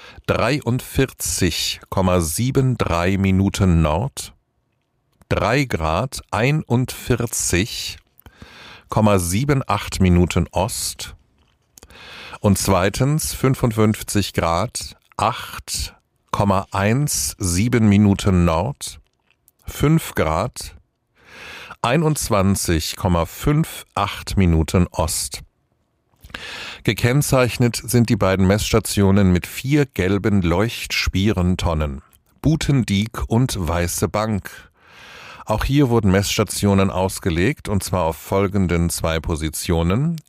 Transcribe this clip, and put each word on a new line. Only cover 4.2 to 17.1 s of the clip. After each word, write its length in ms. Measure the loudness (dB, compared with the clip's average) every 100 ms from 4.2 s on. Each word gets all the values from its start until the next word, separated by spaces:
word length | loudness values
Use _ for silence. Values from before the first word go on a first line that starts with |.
| -14 -18 _ _ _ _ _ _ _ _ -4
drei 360 | 0 2 0 0
Grad, 560 | -2 0 0 -2 -8 -6
einundvierzig 1700 | -2 0 0 0 -2 -2 -4 -2 -2 -2 -4 -2 -2 -2 -6 -10 -12 _ _ -20 _ -20 -20 -20 -20 _
Komma 280 | 0 4 4
sieben 460 | 2 0 0 0 0
acht 360 | -4 -4 0
Minuten 440 | 4 4 4 0 -2
Ost. 640 | -2 -4 -4 -8 -10 -14 -18 _ _ _ _ _ _ -20 -20 -20 -20 -18 -2
Und 180 | 0 2
zweitens 760 | 2 2 2 0 0 0 -4
fünfundfünfzig 1000 | -2 0 2 0 2 2 0 -2 -2 -2
Grad, 640 | -2 0 0 -2 -6 -12 -16 _ -4
acht 800 | -2 -2 -8 -14 -10 -8 -8 -12 _ _ _
Komma 380 | 0 2 0 -2
eins 640 | -2 0 0 0